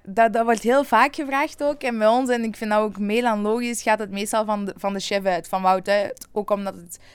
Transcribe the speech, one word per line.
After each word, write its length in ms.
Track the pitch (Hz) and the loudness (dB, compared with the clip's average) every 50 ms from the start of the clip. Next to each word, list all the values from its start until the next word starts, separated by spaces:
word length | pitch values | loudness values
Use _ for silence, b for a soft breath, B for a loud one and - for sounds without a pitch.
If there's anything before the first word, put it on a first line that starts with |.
| - | -6
dat, 280 | 196 190 226 226 226 | -4 2 4 4 4
dat 120 | 208 226 233 | 4 2 2
wordt 180 | 233 233 214 | 2 2 2
heel 220 | - 226 254 285 277 | 2 4 4 4 4
vaak 300 | - 240 220 254 294 - | 4 4 4 4 4 2
gevraagd 480 | - 294 269 277 277 302 311 - - | -4 -6 -2 -2 -2 -2 -2 -4 -2
ook. 200 | 294 285 294 285 | -2 -2 -2 -2
En 160 | - 247 233 220 | -4 -4 0 2
bij 80 | 214 | 4
ons, 240 | 214 233 254 269 247 | 4 4 4 2 0
en 120 | 247 233 226 | 0 0 -2
ik 120 | 226 208 | -4 -6
vind 140 | - 226 214 | -6 -4 0
dat 100 | 208 214 | 0 2
ook 180 | 214 214 190 196 | 0 0 -4 -4
meer 240 | 208 202 214 240 | -4 -2 0 0
dan 180 | 240 240 214 208 | 2 0 0 0
logisch, 420 | 208 208 220 240 240 240 233 - | 0 -2 -2 -2 -2 -4 -6 -2
gaat 160 | - 226 214 214 | 0 0 0 0
het 120 | 214 - | 0 -6
meestal 340 | 196 196 208 208 - 220 220 | -6 -6 -4 -2 -2 -2 0
van 200 | 214 214 208 202 | 0 -2 -2 -4
de, 100 | 190 - | -6 -8
van 160 | - - 196 | -4 -4 -4
de 80 | 196 196 | -4 -4
chef 240 | - - 208 202 190 | -4 -2 -2 0 0
uit, 240 | 196 180 165 165 - | 0 -2 -2 -2 -4
van 140 | 202 190 | -4 0
Wout 260 | 185 185 190 190 185 202 | 2 2 2 2 2 0
uit. 400 | 202 208 202 - - - - - | 0 0 0 -2 -6 -12 -16 -6
Ook 180 | - 208 196 - | -6 -6 -2 -2
omdat 240 | 208 202 196 196 185 | -2 -2 -2 -8 -10
het, 240 | 180 170 170 - - b b | -12 -16 -18 -20 -20 b b